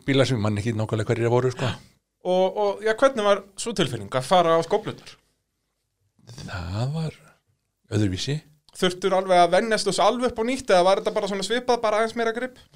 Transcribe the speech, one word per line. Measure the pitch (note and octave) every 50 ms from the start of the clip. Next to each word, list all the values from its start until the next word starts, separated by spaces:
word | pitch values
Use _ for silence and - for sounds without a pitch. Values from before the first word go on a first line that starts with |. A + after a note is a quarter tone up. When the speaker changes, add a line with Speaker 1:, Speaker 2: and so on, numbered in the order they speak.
| -
Speaker 1:
bílar | - C3+ C#3 B2+
sem | A#2+ C3+
ég | A2 G2+
man | A2 G#2+ G#2
ekki | G#2+ A#2+ G#2+
nákvæmlega | G#2+ G#2+ - - G#2+ G#2 -
hverjir | A#2 A2 A#2 A#2
voru, | A#2+ B2 B2 C3 -
sko. | - C3+ A#2 - - - _ _ _ _ _ _ _ -
Speaker 2:
Og, | F3+ F3+ F#3 F#3+ F#3+ F#3
og, | G#3 G#3 G3+ G3 G3 G#3
já, | A3 A3
hvernig | - C#4 C4+ C4 A3+ G#3
var | G3+ G3+ F#3+ G3 - _
sú | - - A#3 A3+
tilfinning | - E3 C3 C3 A2 G2+ G2
að | - C3 C3 -
fara | F#3+ F3+ E3+ E3 E3 E3
á |
skóflurnar? | E3 E3 G3 G#3+ G#3+ C3+ - - - - - _ _ _ _ _ _ _ _ _ _ _ _ _ _ _ _ _ _ _ _ _ _ -
Speaker 1:
Það | - - - - - F2+ E2+ E2+ F#2 G#2+ B2 C3+ D3+
var | E3 D#3+ D3+ - - _ _ _ _ _ _ _ _ _ _ _ _ _ -
öðruvísi. | G#2+ G#2 G#2+ G2 F2+ F#2 - C3 D3 D3+ - _ _ _ _ _ - -
Speaker 2:
Þurftur | F#3 F3+ F3+ F#3 G3 F#3+ F#3+
alveg | F#3 F#3+ F#3+ F3+ F3 F3
að | E3+ F3
venjast | F#3+ A3 A3+ A3 G3 G3+ A#3+
þessu | G3+ - F3
alveg | G#3 A#3+ A#3+ B3+ A#3+
upp | A#3+ -
á | A3+
nýtt | A#3+ C4+ B3+ - -
eða | G3 F3+ F3
var | F#3 G3 G#3
þetta | - - -
bara | G#3+ G3+ F#3
svona | G3+ G3 G3
svipað, | - A3+ B3 A#3+ - A#3+ A#3 A#3
bara | G#3+ G#3+ G#3
aðeins | A3+ A3+ A3+ A#3+
meira | A3+ A3+ A3+
grip? | A#3+ B3+ B3+ - - - _ _